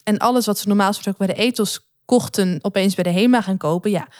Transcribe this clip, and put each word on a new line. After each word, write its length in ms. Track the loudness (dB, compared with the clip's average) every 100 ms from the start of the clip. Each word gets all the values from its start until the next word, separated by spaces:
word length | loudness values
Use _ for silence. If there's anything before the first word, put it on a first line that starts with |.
en 140 | -4 0
alles 280 | 2 2 0
wat 140 | -2
ze 80 | 0
normaal 260 | 2 2
gesproken 320 | 0 -4 -4 -2
bij 100 | 0
de 60 |
Ethos 480 | -2 0 -4 -6 _ _ 0
kochten, 540 | 0 0 0 0 -2
opeens 340 | -2 0 0 0
bij 80 |
de 160 | 0 2
HEMA 220 | 4 2
gaan 160 | 2 -2
kopen, 340 | -2 -2 0
ja, 160 | -2 -4 -14